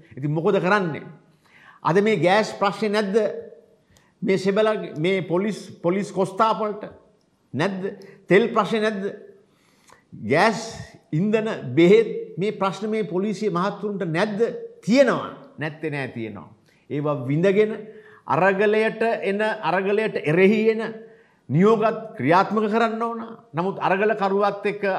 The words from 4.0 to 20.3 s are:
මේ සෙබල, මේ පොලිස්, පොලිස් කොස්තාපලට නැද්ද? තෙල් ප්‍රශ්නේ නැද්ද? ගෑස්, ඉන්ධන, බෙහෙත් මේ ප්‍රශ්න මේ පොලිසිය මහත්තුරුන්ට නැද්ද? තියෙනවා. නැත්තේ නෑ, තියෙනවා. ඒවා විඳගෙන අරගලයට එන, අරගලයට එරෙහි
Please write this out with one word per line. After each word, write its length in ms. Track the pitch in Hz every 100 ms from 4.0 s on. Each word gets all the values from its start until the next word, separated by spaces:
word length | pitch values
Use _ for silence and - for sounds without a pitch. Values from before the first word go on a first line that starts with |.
| _ _
මේ 160 | - 185
සෙබල, 320 | 190 196 214 214 175 147
මේ 260 | 165 190
පොලිස්, 380 | 156 170 214 196 - -
පොලිස් 340 | 170 196 190
කොස්තාපලට 720 | 180 185 - 226 202 214 208 185 - _ _ _ _ _
නැද්ද? 300 | 120 185 190 190 - - -
තෙල් 240 | - 185 226
ප්‍රශ්නේ 340 | 226 190 220
නැද්ද? 240 | 214 202 196 - - - _ _ _ _ _ - _ -
ගෑස්, 380 | 104 143 214 214 - - - - _
ඉන්ධන, 420 | 151 208 220 220 160 135
බෙහෙත් 640 | 123 175 214 220 - - -
මේ 180 | 202 -
ප්‍රශ්න 340 | 190 - 214
මේ 140 | 220
පොලිසිය 480 | 202 175 208 190 214
මහත්තුරුන්ට 560 | 170 196 - 208 196 185
නැද්ද? 380 | 160 214 202 226 - - -
තියෙනවා. 560 | - 254 254 160 101 - -
නැත්තේ 380 | - 151 151 160
නෑ, 160 | 147 127
තියෙනවා. 420 | 123 110 98 76 - _ _ -
ඒවා 300 | 139 147 143
විඳගෙන 540 | 127 147 185 196 214 220 - - - -
අරගලයට 800 | - 139 190 190 208 214 220 220 226 214
එන, 220 | 175 202
අරගලයට 840 | 214 208 156 180 190 208 220 -
එරෙහි 400 | 139